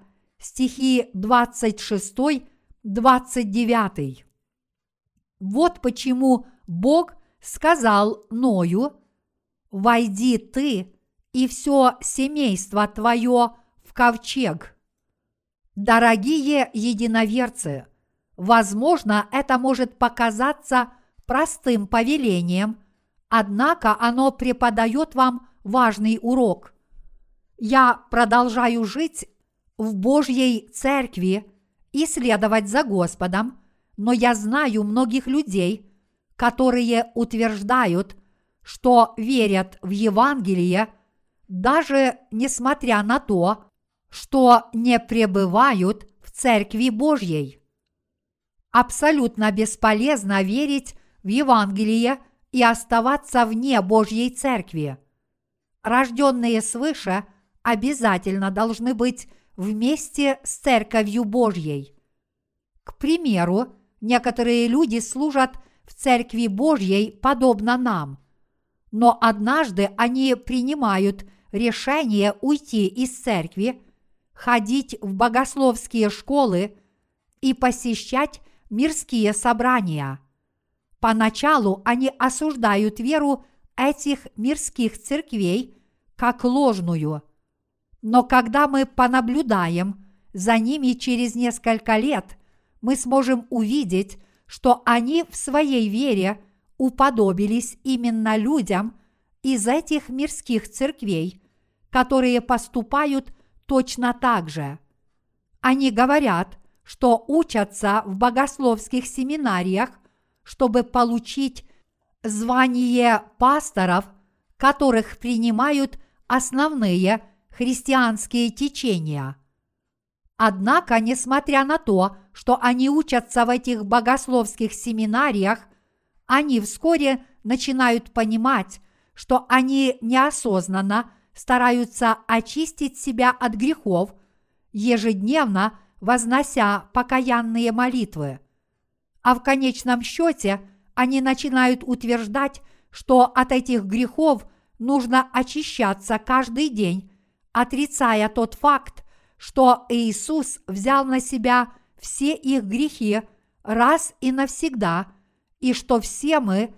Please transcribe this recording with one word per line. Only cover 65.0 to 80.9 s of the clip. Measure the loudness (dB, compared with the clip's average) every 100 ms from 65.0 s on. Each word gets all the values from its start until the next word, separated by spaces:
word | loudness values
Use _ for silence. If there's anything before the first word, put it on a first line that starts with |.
служат | -6 -4 -2 0 0 -2 -20 _
в | _
Церкви | -6 2 2 2 -2 -2
Божьей | 0 2 2 2 0 0
подобно | -2 -2 2 2 2 0 -2
нам. | 0 -4 -6 -12 _ _ _ _ _ _ _
Но | 2 4 4
однажды | 2 2 0 0 0 -2 -4 0
они | -2 0 0
принимают | 0 -2 -4 -4 -2 -2 0 0 -4 -12 _ _
решение | -4 -4 -2 -2 -2 0 0 0 0
уйти | -2 -2 -2 -2 -2
из | -2 -6 -6
церкви, | -4 -4 -4 -4 -6 -6 _ _ _ _ _
ходить | _ 0 0 2 -2 -4 -10
в | -10
богословские | 0 0 2 -2 0 0 0 -4 -2 -2
школы | -2 -2 0 2 0 -4 -8 _ _ _ _ _ _
и | -4
посещать | 0 0 -2 -4 -6 -4 -4 -4 -6 -20 _ _
мирские | -2 -2 -2 -6 -2 0
собрания. | 0 0 0 2 0 0 -6 -6 -10 _ _ _ _ _ _ _